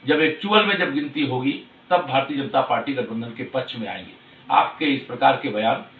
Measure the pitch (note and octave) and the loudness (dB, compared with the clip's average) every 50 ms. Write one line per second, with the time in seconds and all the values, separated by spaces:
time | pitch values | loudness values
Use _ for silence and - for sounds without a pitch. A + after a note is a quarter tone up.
0 | - B2+ D3+ D3+ D#3+ D#3 D#3 - - G3+ G#3 G#3+ - G3 G3+ F#3 F3+ D3 C#3 D3 | -2 0 2 4 2 2 0 -2 -2 4 4 4 4 4 2 0 0 -2 -2 -2
1 | - - - - D3 B2+ B2 B2+ B2+ C#3 - - - - - - _ - F3+ F3 | -4 -4 -4 -2 -2 -2 0 0 0 -2 -2 -4 -8 -18 -20 -14 _ 2 2 2
2 | - C3+ C3 C3+ C3+ - D3 C#3 C3 A#2 G#2+ C3+ - - - A2+ A2+ - C3+ B2+ | 2 2 0 0 0 0 -2 -4 -4 0 0 0 2 2 0 -2 -2 -2 -4 -4
3 | A2+ G#2 A2+ A2+ A#2 A#2 A2 - C3 - - - - - - B2 A2 F#2+ F#2 F#2+ | -4 -4 -4 -6 -8 -8 -10 -10 -10 -6 -4 -4 -4 -6 -8 -10 -8 -8 -8 -10
4 | F#2+ F#2+ - - - - - - - - C3 - - - - - D#3+ D3 C3+ A#2+ | -12 -14 -18 -20 -20 -20 -20 -18 -6 0 4 4 4 2 0 -2 0 0 0 0
5 | - - B2 B2 C3+ C3+ C3+ - - C#3 - - - A2+ - - - - - - | -2 -8 -4 2 4 4 4 4 0 -4 -2 0 2 2 2 0 -4 -12 -20 -20